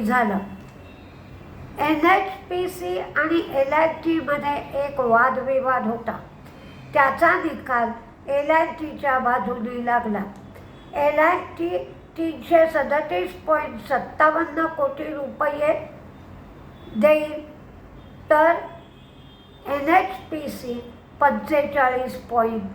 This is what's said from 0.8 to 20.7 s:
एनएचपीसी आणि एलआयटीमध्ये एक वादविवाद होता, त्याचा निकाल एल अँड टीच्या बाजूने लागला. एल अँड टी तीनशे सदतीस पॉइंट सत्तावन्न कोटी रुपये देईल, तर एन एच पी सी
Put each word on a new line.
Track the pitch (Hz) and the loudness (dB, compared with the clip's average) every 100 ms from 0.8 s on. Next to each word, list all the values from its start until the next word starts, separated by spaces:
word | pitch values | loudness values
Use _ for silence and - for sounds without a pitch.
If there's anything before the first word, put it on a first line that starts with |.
| - - - - - - - - - - | -20 -20 -20 -20 -20 -20 -18 -18 -14 -4
एनएचपीसी | 294 302 339 392 392 - - 359 359 - 359 359 | 0 2 4 4 2 -6 -8 -6 -4 -6 -6 -6
आणि | - 294 311 339 - 269 | -4 -2 0 0 0 0
एलआयटीमध्ये | 269 302 330 311 330 330 262 285 285 285 - 277 285 | 2 4 2 2 -2 0 0 -2 -2 -4 -4 -4 -4
एक | 269 | -2
वादविवाद | 240 226 262 254 254 262 262 247 214 | 4 6 6 2 0 0 2 0 0
होता, | - - - - - - - - - - | -2 -4 -8 -12 -20 -20 -20 -20 -20 -2
त्याचा | 302 269 269 330 359 | 2 4 4 4 4
निकाल | 330 226 - 240 226 226 - - - | 0 -6 -4 -2 0 -4 -14 -16 -4
एल | 285 294 | -2 2
अँड | 320 330 | 2 2
टीच्या | 320 302 214 269 262 | -2 -10 -4 0 2
बाजूने | 240 240 196 247 214 247 240 | 2 0 0 -4 -4 -4 0
लागला. | 240 233 202 196 - - - - - - | 0 0 -2 -4 -10 -18 -20 -20 -20 -10
एल | - 294 294 | 0 2 4
अँड | 311 370 | 4 2
टी | - - 339 359 - - - - | -2 -6 -4 -4 -6 -12 -16 -6
तीनशे | 330 311 - 330 320 | -6 -6 2 4 6
सदतीस | 320 262 285 302 349 359 | 2 0 0 -2 -4 -4
पॉइंट | - - 311 302 - | -6 0 0 0 -8
सत्तावन्न | - 254 - - 311 320 330 294 330 | -4 -4 -2 2 4 4 0 -2 -2
कोटी | 320 277 277 311 | 0 -2 -2 -8
रुपये | 294 269 - 294 294 294 330 - - - - - - - - - - - 220 | -8 -8 -4 -4 0 0 0 -4 -14 -18 -20 -20 -20 -20 -20 -20 -20 -10 2
देईल, | 294 302 302 302 - - - - - - - - - | 4 4 0 -8 -12 -18 -20 -20 -20 -20 -20 -18 2
तर | 302 320 339 - - - - - - - - - - - | 4 6 2 -4 -14 -20 -20 -20 -20 -20 -20 -20 -18 -6
एन | 285 285 | -2 2
एच | 359 381 - - | 4 2 -4 -10
पी | 311 285 | -10 -8
सी | 196 247 | -10 -8